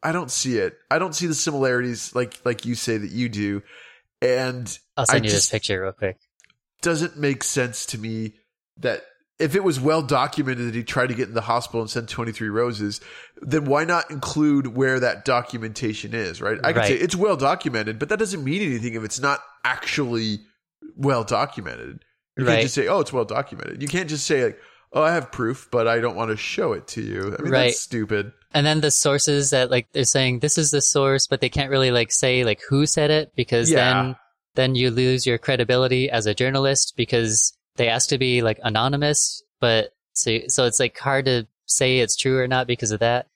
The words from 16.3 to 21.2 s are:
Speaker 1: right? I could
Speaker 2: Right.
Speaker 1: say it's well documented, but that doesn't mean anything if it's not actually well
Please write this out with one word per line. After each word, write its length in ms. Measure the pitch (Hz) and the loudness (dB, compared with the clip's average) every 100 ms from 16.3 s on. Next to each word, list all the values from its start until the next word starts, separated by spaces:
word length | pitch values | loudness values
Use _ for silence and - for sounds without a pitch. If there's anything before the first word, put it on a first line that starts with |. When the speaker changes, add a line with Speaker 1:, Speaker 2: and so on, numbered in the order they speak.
| 87 | -4
Speaker 1:
right? 160 | 101 110 | -4 0
I 80 | - | 0
could 40 | 117 | 2
Speaker 2:
Right. 100 | 107 | 2
Speaker 1:
say 80 | 123 | 2
it's 200 | 175 185 | 0 2
well 180 | 208 175 | 2 2
documented, 640 | 139 180 165 117 107 110 | 2 0 -2 -2 -4 -4
but 100 | 151 | -4
that 80 | 208 | -2
doesn't 260 | 214 185 | -2 -2
mean 180 | 135 170 | -4 -2
anything 300 | 202 123 120 113 | -2 -2 -4 -6
if 80 | |
it's 160 | 107 - | -6 -4
not 220 | 139 143 - - | -2 -2 -6 -4
actually 760 | 123 127 - - 135 117 110 107 - _ _ _ - - | -2 -2 -4 -4 -2 -2 -2 -4 -8 _ _ _ -20 -4
well 280 | 139 127 | 0 0